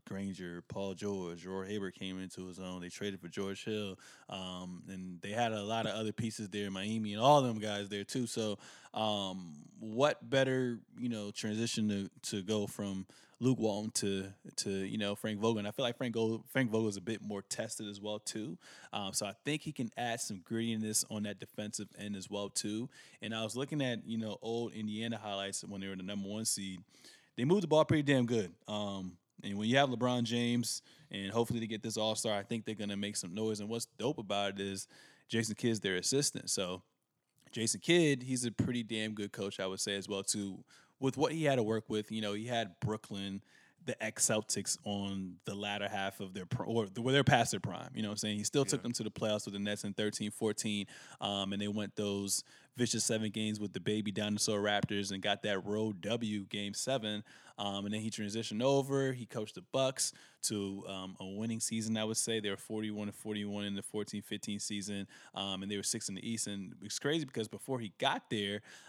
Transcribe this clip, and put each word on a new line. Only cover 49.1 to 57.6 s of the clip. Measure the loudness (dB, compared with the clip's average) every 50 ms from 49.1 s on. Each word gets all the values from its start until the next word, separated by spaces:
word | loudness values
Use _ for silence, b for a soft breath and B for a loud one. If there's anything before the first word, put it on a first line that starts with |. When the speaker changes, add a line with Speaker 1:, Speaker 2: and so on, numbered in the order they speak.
| -2
Speaker 1:
playoffs | 0 0 2 2 0 0
with | -4 -4
the | -2
Nets | -2 -2 -2 -2 -4
in | -4 -2
thirteen | 0 0 0 0 0 -4 -4 -2
fourteen, | 0 0 0 0 0 0 0 0 0 -2 B B B B B B B
um, | -4 -2 -2 0 0 0 0
and | 0 0
they | 0
went | 0 -2 -2 -4 -2
those | -2 0 0 0 0 0 0 0 -2 B B B B B B _
vicious | 0 0 2 2 2 2
seven | 2 2 2 2 0
games | 0 0 0 0 0 0
with | -2 -4 -4
the | -2
baby | 0 2 2 2 2 0 0
dinosaur | 0 0 0 2 2 2 2 2 2
Raptors | 4 4 4 4 2 2 2 0 0 0
and | -2 -2 2
got | 2 2 2 2
that | 2 2 2 2
road | 0 0 2 2 0 0 -2 -2
W | 0 0 0 0 0 0 -2 -2
game | -2 -4 -4 -4 -4 -4
seven, | -4 0 0 0 0 0 -2 -4 -4 -6 B B B B B B
um, | -4